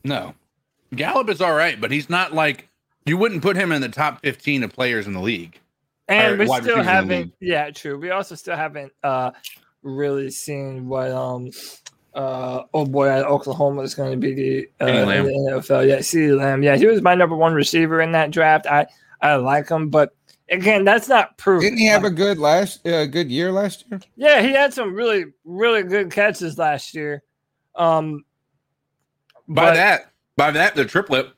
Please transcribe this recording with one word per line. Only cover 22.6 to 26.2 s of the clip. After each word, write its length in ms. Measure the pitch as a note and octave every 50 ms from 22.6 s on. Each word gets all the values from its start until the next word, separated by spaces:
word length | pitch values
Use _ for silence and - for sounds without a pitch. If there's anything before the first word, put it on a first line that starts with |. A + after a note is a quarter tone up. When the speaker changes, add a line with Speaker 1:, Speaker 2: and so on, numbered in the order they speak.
| G3+ F#3+ - - _
Speaker 3:
uh, 200 | E3+ E3+ D#3+ D3+
good 240 | C#3 C3 E3+ E3+ C3+
year 220 | A#2+ C#3+ E3+ F#3
last 320 | F#3 F#3+ G#3 G3 - - _ _
year? 120 | G3+ F#3+ - _ _
Speaker 2:
Yeah, 260 | - C4+ D4+ D4 B3+
he 80 | G#3 C4
had 240 | C4+ C4+ C#4+ C#4 -
some 200 | C4+ A#3 G3 F3+
really, 320 | G#3 A#3+ A#3 G#3+ G3 E3+ D3 _ _ _
really 400 | D#3+ F3 F#3+ A3 A#3+ A3+ G#3+ F#3
good 260 | F3+ F#3+ G#3 G3+ F3
catches 480 | - G#3